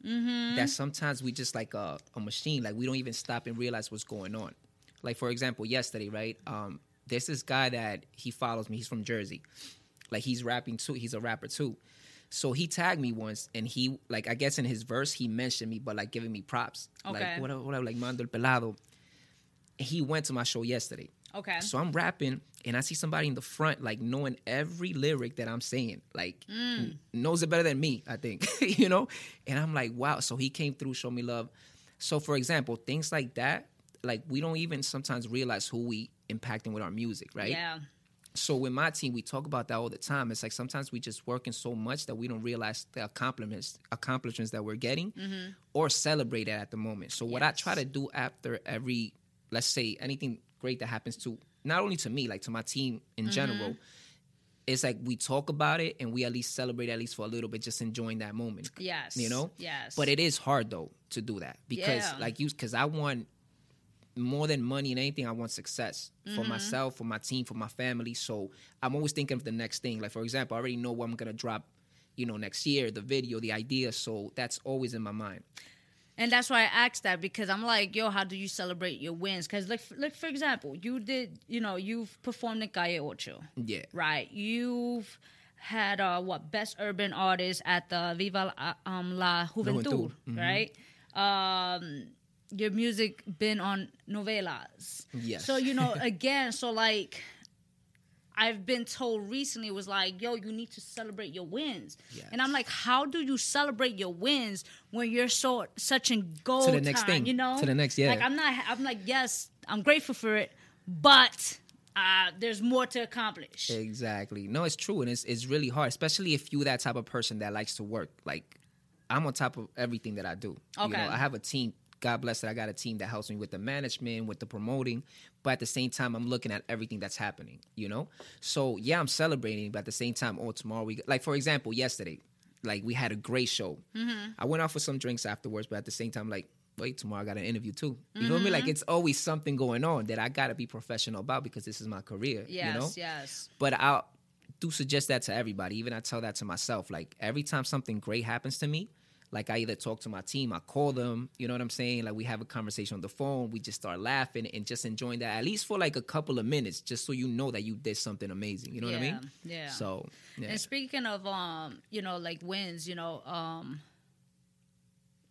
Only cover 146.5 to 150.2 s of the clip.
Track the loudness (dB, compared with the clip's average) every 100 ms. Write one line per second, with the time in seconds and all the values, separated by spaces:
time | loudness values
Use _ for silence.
146.5 | -2 -2 -2 -2 -6 -8 -6 -2 -2 0
147.5 | 0 0 -2 -2 -4 -2 -2 0 -2 -2
148.5 | -2 -2 -2 -4 _ _ _ _ -6 0
149.5 | 0 0 -2 -4 -6 -6 -8